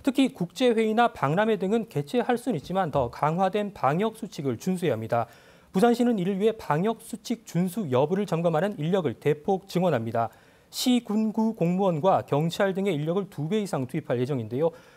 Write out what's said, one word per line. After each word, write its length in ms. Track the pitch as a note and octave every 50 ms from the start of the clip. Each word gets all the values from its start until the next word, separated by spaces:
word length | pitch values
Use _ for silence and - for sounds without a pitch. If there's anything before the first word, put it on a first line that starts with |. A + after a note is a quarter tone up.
특히 320 | - C#4 - - C4+ A#3+ -
국제회의나 800 | - F3 E3+ - - C4 B3 A3 A3 A3+ A3 G#3+ A3+ A#3+ A#3 A#3
박람회 420 | - C#3 C3+ D#3 F#3+ G#3+ A3+ A3
등은 320 | F3+ F#3+ F#3 A3 A#3 A3 -
개최할 480 | - D3 D3 - - B3 A3 - A#3+
수는 220 | A3+ - C4+ G#3+ C#3+
있지만, 320 | - - F3 F#3+ F#3+ D3+
더 200 | B2 C#3+ B2 A#2
강화된 600 | - - C#3 D3+ D#3+ F3 G3 F#3+ F#3+ G#3 G#3 G3+
방역 460 | G3 - - C3 D3+ F3 G#3+ A3+ A3 -
수칙을 400 | - F3+ - - C#3+ C3+ A#2+ A2+
준수해야 340 | - F3+ F#3 E3+ F3+ D3+
합니다. 340 | A#2 A2 A2 A2+ A#2+ A#2 A2+ - - - - - - - _ _
부산시는 460 | - F#3+ A3 A#3+ A#3+ A#3 A#3+ B3 A#3+ G3
이를 220 | F3 F#3+ G3+ F#3
위해 120 | G#3 A3
방역 500 | G#3+ G#3+ - - D3 D#3 F#3 A3 A3 -
수칙 420 | - - - - - - A#3 - -
준수 460 | - - E3 F3+ F#3 - A#3+ G3+ C#3
여부를 340 | B2 B2 D3 D3+ F#3+ G3 G#3
점검하는 540 | - E3+ D#3+ E3+ F3 D#3+ D#3 F3+ G#3 G3+ -
인력을 340 | D3 E3 G3 G3 E3 C3 A2 -
대폭 480 | - D3 D3+ D3+ - - G3 F#3 - -
증원합니다. 600 | - F3 F#3 F3+ D3 A#2 A2+ A#2 A#2 A2+ A2+ G#2+ - - - - _ _ _ _
시, 340 | - - - C4 B3 A#3+ A#3+
군구 500 | - G3+ A3 A3 A3 G3 A3+ A3 A3+ A3
공무원과 680 | - E3+ E3+ F3+ F#3 G3+ F#3+ E3+ D3 C#3 F#3+ F3 A#2+
경찰 500 | G#2+ - C#3 C#3+ D#3+ E3+ - - G#3 G3
등의 220 | F#3 F#3+ G3 G3+ E3+
인력을 340 | C#3+ D3+ D#3+ F3 G3+ G3 G3+
두 220 | - - C#3+ D#3+
배 100 | G#3 A3
이상 260 | G3+ F3 - C#3+ B2+
투입할 320 | - - D#3+ - - C3+ A#2+
예정인데요. 500 | B2+ B2+ D3 B2+ A2 G#2+ A#2+ C3 D#3+ E3 - - - - -